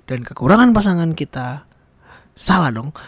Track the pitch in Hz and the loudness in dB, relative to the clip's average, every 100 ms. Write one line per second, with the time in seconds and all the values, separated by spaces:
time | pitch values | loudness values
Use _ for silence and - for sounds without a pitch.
0 | - 127 123 - 165 214 247 220 202 175 | -10 -10 -10 -2 2 6 6 4 2 0
1 | 165 160 143 131 123 139 - _ _ _ | -2 -4 -8 -8 -10 -12 -16 _ _ _
2 | _ - _ - - 185 147 110 139 - | _ -20 _ -8 -2 0 0 -4 -10 -14